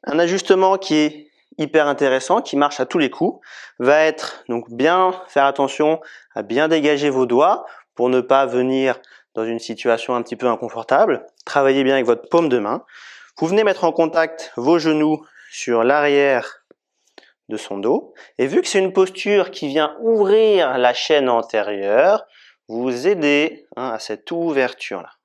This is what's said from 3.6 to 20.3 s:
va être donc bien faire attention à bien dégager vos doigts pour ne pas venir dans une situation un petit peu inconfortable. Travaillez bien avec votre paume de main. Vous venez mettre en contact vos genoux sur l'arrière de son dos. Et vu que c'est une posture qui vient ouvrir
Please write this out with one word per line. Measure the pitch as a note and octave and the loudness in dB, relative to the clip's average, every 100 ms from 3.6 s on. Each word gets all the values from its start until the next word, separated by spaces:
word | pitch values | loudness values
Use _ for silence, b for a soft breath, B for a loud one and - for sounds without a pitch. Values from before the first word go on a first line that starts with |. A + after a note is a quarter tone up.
| B B | B B
va | B2 D3 | 2 4
être | D#3 D#3 - - - | 2 -2 -12 -16 -8
donc | A#2 A#2 | -8 -8
bien | A#2 C#3+ F3+ F#3 F#3 - | -2 0 2 0 -2 -4
faire | C#3+ C#3 | 0 0
attention | C3+ C3+ - D3+ D#3 B B B | 0 -4 0 0 0 B B B
à | - | -12
bien | G#2 A#2 D#3 | -6 -2 0
dégager | D#3+ D3+ D3 D3 | 2 2 0 0
vos | C3 B2+ | 0 0
doigts | A#2+ D#3+ G#3 B B B | 2 2 2 B B B
pour | - B2 | -2 0
ne | B2+ | 0
pas | B2 C3+ C3+ | 2 2 2
venir | B2 B2+ C3 C3+ B2 b b b - | 0 0 0 -2 -4 b b b -8
dans | A2+ | -6
une | A#2 | -6
situation | - A2 A#2+ A2+ - B2 | -8 -6 -2 -2 -2 -4
un | |
petit | A#2 A#2 | -4 -4
peu | B2+ | -2
inconfortable. | A2+ A#2+ A#2 A2+ C#3 G#3+ B2+ - _ - | -2 -6 -12 0 2 2 0 -6 _ -4
Travaillez | C#3+ C3+ C3+ C3 | 0 2 2 2
bien | |
avec | C3+ A#2+ | 2 2
votre | A#2 - | 0 2
paume | E3+ E3 | 0 2
de | B2 | 0
main. | G#2 C3 - B B B B - | -2 -6 -8 B B B B -6
Vous | D#3+ | -2
venez | G3 | 2
mettre | G#3+ F#3+ F3 | 2 2 0
en | |
contact | D#3 E3 E3 D#3+ D#3+ - - | 2 0 2 -2 -4 -14 -4
vos | B2 E3+ | 2 2
genoux | D#3 D#3 D3+ D3+ B B B | 2 0 0 -2 B B B
sur | - - A#2 A#2 | -12 -2 0 2
l'arrière | D3 D3 C#3+ C#3 B2+ - - _ _ _ _ _ - b b _ | 2 2 2 2 0 -4 -16 _ _ _ _ _ -20 b b _
de | A2 | -12
son | - G2 | -8 -6
dos. | G#2 F#3+ - B B B | -2 -2 -4 B B B
Et | C3 | -2
vu | F#3+ | 0
que | F4+ | 0
c'est | G3+ | 0
une | F#3+ | 0
posture | F#3+ F#3 - G3+ G3+ F3+ | 2 0 0 0 0 0
qui | - D3 | -4 -4
vient | C#3+ D3+ - | 0 -2 -2
ouvrir | A3+ A3+ G3 | 0 2 4